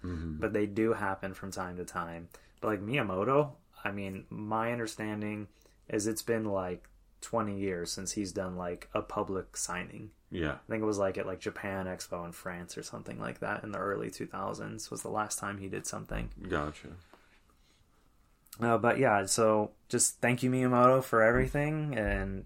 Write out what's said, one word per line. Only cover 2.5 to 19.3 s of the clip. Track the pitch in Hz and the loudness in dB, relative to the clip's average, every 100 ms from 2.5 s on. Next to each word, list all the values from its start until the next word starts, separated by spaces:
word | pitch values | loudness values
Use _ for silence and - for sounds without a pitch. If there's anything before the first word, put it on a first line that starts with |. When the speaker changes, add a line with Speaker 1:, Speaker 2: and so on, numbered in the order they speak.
| _ | _
Speaker 2:
But, | 113 | -2
like, | 104 | -2
Miyamoto, | 101 139 104 92 110 139 143 - _ - | 0 0 0 0 4 4 4 -4 _ -8
I | 104 | -6
mean, | 101 98 95 - | -4 -6 -8 -10
my | 110 107 110 113 | -10 -2 0 0
understanding | 120 110 - 107 107 104 107 104 _ - _ - | 0 -4 -4 -6 -4 -4 -6 -10 _ -20 _ -4
is | 113 104 | -2 0
it's | 107 | -2
been, | - 113 110 | 0 0 0
like, | 98 90 90 - - _ _ | 0 -2 -6 -10 -20 _ _
twenty | - 117 107 98 | -2 -2 0 -2
years | 98 87 85 | -2 -2 -4
since | - 92 | -6 -4
he's | - 95 | -4 -2
done, | 98 92 90 | -2 -4 -4
like, | 87 90 - | -6 -6 -4
a | 107 | -6
public | - - 98 95 - - | -4 -4 -2 -4 -6 -8
signing. | - 90 87 - 80 - _ | -4 -4 -6 -10 -14 -18 _
Speaker 1:
Yeah. | 92 76 | -2 -2
Speaker 2:
I | 69 - | -2 -6
think | 110 | -2
it | 107 | 0
was, | 101 | 2
like, | 98 98 | 0 0
at, | 95 | -4
like, | 92 | -4
Japan | 107 - 101 95 92 | -6 -6 -4 -4 -4
Expo | 90 - 90 85 | -6 -6 -6 -8
in | |
France | 87 92 87 85 - | -10 -10 -8 -10 -10
or | |
something | - 113 - 117 | -10 -10 -10 -8
like | 107 - | -8 -6
that | 104 104 | -6 -4
in | 107 | -6
the | 98 | -4
early | 98 101 113 | -2 -2 -4
two | - - | -6 -8
thousands | 95 98 107 107 110 - | -6 -6 -6 -8 -10 -8
was | 117 | -8
the | 113 | -4
last | 107 107 - | -2 -2 -4
time | 101 101 | -6 -6
he | 98 | -6
did | 98 - | -6 -6
something. | 107 - 107 57 - 90 | -8 -6 -6 -6 -8 -2
Speaker 1:
Gotcha. | 82 76 76 65 85 - - _ _ _ _ _ _ _ _ _ _ _ _ _ - | 0 0 -6 -14 -16 -20 -20 _ _ _ _ _ _ _ _ _ _ _ _ _ -2
Speaker 2:
Uh, | 117 113 | 2 4
but | 117 117 | 4 6
yeah, | 131 104 | 6 4
so | 98 | 4